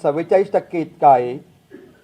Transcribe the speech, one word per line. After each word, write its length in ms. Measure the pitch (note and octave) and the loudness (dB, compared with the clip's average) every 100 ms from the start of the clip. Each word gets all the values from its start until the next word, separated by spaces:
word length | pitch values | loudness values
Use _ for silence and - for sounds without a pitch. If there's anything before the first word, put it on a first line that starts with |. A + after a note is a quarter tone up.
चव्वेचाळीस 500 | D#3+ D3 E3 F#3+ G3+ | -4 -4 0 0 0
टक्के 280 | F#3+ F#3 F3 | -4 -6 -8
इतका 280 | D#3 - D3 | -8 0 4
आहे, 300 | C3 B2 C3+ - _ _ - - _ | 4 0 -8 -16 _ _ -20 -20 _